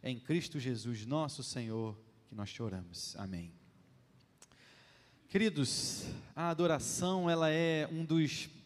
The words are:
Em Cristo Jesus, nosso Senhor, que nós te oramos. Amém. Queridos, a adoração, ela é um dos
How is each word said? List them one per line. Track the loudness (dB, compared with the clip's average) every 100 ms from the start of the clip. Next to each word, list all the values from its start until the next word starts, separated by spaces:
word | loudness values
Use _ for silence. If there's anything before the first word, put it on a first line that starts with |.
Em | -6 -8
Cristo | 0 -2 0 -4
Jesus, | -2 -2 -4 -6
nosso | -2 -2 -2 -6
Senhor, | -8 -6 -4 -4 -4 -6 -16 _ _
que | -10
nós | -10
te | -6
oramos. | -6 -4 -8 -10 -12 -8
Amém. | -8 -8 -10 -16 -20 -20 _ _ _ _ _ _ -20 -20 -20 -20 -20 -20 _ _ _
Queridos, | 4 4 4 0 0 -2 -4 -8 -10 -12 -4
a | -2
adoração, | 4 4 4 0 0 0 2 4
ela | 4 4
é | 4 4 2 0
um | -2
dos | 2 4 4 2 -8 -14